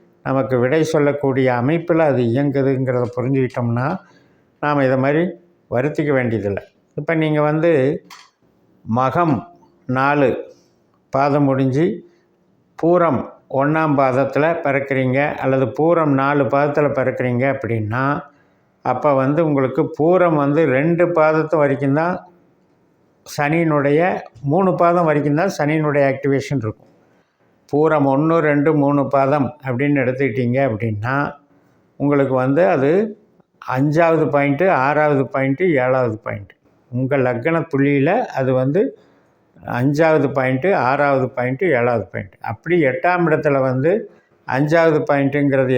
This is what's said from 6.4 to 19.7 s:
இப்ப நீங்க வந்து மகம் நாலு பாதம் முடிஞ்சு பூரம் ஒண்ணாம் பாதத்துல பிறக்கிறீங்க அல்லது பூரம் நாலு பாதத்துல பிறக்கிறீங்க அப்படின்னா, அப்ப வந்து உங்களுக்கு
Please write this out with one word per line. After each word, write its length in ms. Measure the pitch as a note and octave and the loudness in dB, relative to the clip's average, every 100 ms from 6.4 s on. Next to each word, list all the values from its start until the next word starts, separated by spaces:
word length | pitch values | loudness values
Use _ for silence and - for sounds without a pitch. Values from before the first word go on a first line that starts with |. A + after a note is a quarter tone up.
| G2+ G2 - _ _ - | -4 -6 -10 _ _ -10
இப்ப 180 | D3 | -4
நீங்க 260 | E3 D#3 D3+ | -2 0 0
வந்து 280 | D3+ D#3 E3+ D#3 C3 E3+ - - - _ _ _ _ _ | 0 2 2 2 0 -2 -10 -20 -20 _ _ _ _ _
மகம் 520 | - A2+ C3 F3 E3+ A#2 - - _ _ - | -4 -2 0 0 0 -2 -4 -18 _ _ -6
நாலு 400 | B2+ C#3 D3 C3 - - - _ _ _ _ _ | 0 2 2 2 0 -8 -20 _ _ _ _ _
பாதம் 340 | C3+ C#3+ C#3+ C#3+ | -2 0 2 0
முடிஞ்சு 360 | C3 C3+ C3 F3+ A3 - _ _ _ _ _ _ - | 0 0 0 -2 -4 -12 _ _ _ _ _ _ -4
பூரம் 420 | D#3+ F3 E3 B2 - - - | 0 2 2 0 -4 -14 -6
ஒண்ணாம் 400 | C3 C#3+ D#3 D#3+ C#3+ | -2 0 0 2 2
பாதத்துல 500 | C3+ B2+ C3+ C#3 D#3 E3 | 2 2 0 0 0 0
பிறக்கிறீங்க 580 | C#3+ C#3 C#3 C3 C3 C3 D3 | -2 -2 -2 -2 0 0 -2
அல்லது 320 | - C3 C3+ C3 | -2 -2 0 0
பூரம் 440 | A2 D#3+ E3+ D3+ | 0 0 2 2
நாலு 280 | C3+ C#3 D3 | 2 2 2
பாதத்துல 440 | B2 C#3 D3 D3 D3 | 0 0 0 0 0
பிறக்கிறீங்க 520 | C3 B2+ B2 B2+ A#2+ C3+ | 0 -2 -2 -2 0 -2
அப்படின்னா, 540 | C3+ C3+ A2+ G#2 A#2 C3+ D3 - _ _ _ _ _ | -2 -4 -4 -4 -4 -2 -4 -8 _ _ _ _ _
அப்ப 280 | C3 B2 D3 | -6 -2 0
வந்து 260 | C3+ C3 D3+ | 2 2 0
உங்களுக்கு 400 | D#3+ C#3+ C3 | 0 0 0